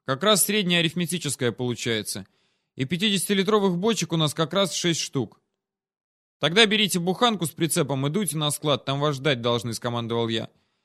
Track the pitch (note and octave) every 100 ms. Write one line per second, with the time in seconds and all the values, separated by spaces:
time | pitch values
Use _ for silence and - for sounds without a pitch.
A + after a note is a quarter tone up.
0 | - C3 G3+ G#3 - G#3+ F3+ F3 D#3+ F3
1 | E3+ F3+ C#3+ - B2 A2 B2 A#2 B2 A2
2 | G2 G#2 F#2+ _ _ _ _ - C3 E3+
3 | G#3 G3 - G3 F#3+ G3 G3 F3 G#3+ A3+
4 | E3 E3 D3+ - D#3 F#3 G3 - F3 D#3+
5 | - C#3 G#2+ - _ _ _ _ _ _
6 | _ _ _ _ D3+ F3+ A3 G#3 G#3 F3+
7 | E3+ F3+ B3 G#3 E3 - E3 F3 C#3 C3+
8 | C#3 F3 F3+ D#3 D3+ - D3+ C3 - C#3
9 | D3+ C3+ D3+ B2 A#2+ A#2+ A#2+ A2 B2 A#2
10 | A#2 A#2 A#2 A2+ A2 _ _ _